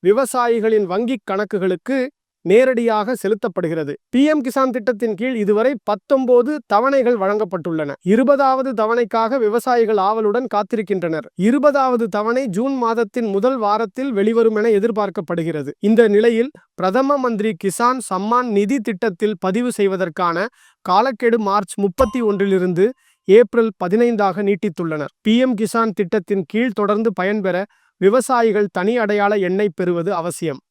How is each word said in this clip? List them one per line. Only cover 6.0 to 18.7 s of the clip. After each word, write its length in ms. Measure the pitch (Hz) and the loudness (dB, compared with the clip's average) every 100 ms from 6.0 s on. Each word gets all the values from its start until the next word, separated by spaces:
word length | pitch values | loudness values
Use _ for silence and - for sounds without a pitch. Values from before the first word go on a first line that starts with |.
| _ 269 254 247 240 302 - | _ 0 4 4 4 -2 0
தவணைகள் 440 | 208 254 277 240 240 | 2 2 2 2 0
வழங்கப்பட்டுள்ளன. 720 | 190 208 208 180 165 160 147 139 175 | 0 0 -2 -4 -6 -4 -4 -6 2
இருபதாவது 580 | 214 254 277 277 262 262 220 | 2 4 4 2 0 -2 -2
தவணைக்காக 580 | 220 233 233 226 226 269 | 0 0 0 0 0 0
விவசாயிகள் 560 | 214 226 254 240 226 220 190 | 0 0 0 0 2 2 0
ஆவலுடன் 400 | 220 220 208 254 | 0 0 -2 -2
காத்திருக்கின்றனர். 760 | 208 208 226 208 196 170 160 127 - 196 | -4 -2 -4 -2 -4 -2 -6 -8 -2 0
இருபதாவது 600 | 277 294 285 262 247 226 208 | 4 2 2 0 0 -2 -2
தவணை 260 | 214 240 269 180 | -2 -2 -2 -4
ஜூன் 180 | 262 269 | -4 -2
மாதத்தின் 460 | 233 226 220 - 226 196 | -2 -2 -2 -4 -2 0
முதல் 220 | 233 262 | 0 0
வாரத்தில் 480 | 214 214 220 - 269 214 | -2 -2 -4 -6 -4 0
வெளிவரும் 420 | 208 226 226 214 | 0 2 0 0
என 120 | 220 208 | 0 2
எதிர்பார்க்கப்படுகிறது. 960 | 220 214 202 175 170 170 165 156 135 - 202 | 0 -2 -4 -6 -6 -4 -4 -4 -8 -4 2
இந்த 140 | 220 226 202 | 4 6 6
நிலையில் 360 | 233 226 254 - _ - | 4 2 -2 -6 _ -4
பிரதம 360 | 180 202 269 285 | -2 0 0 0
மந்திரி 300 | 254 226 208 185 | 0 -2 -4 -2
கிசான் 400 | 196 - 240 262 214 | -6 0 0 0 -4
சம்மான் 420 | 185 208 240 247 202 | -6 0 0 0 0
நிதி 200 | 208 | 0